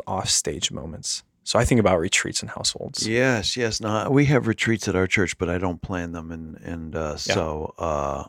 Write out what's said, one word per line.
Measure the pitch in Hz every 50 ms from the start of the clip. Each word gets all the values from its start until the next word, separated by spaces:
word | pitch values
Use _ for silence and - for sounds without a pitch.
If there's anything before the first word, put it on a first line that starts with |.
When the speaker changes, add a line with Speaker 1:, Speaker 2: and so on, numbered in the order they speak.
| -
Speaker 1:
off | - 95 95 - -
stage | - - - - 73 - - -
moments. | - - 69 80 78 - - - - - - _ _ _ -
So | - -
I | 107 120
think | - 135 117
about | 101 95 92 85
retreats | 82 95 - - - 92 92 -
and | - 113
households. | - - - - - - - - - - -
Speaker 2:
Yes, | 110 113 120 127 135 123 107 95 - -
yes. | 127 120 113 110 -
No, | - 107 107 107 98 -
we | 131 139 147
have | 135 147 120 113
retreats | 113 107 - - 113 113 104 - 104
at | 87
our | 92 95
church, | 92 - 107 92 82 -
but | - 92 85
I | 87
don't | 90 92 90 85 -
plan | - - 98 87 85 85
them. | 85 85 80 82
And, | 82 82 80 78 -
and, | - - 82 85 82 80 78 78
uh, | 80 80 76 73 - -
Speaker 1:
Yeah. | - 101
Speaker 2:
so, | 101 82 80 76 76 78 - - -
uh, | 87 82 76 73 71 69 69 69 -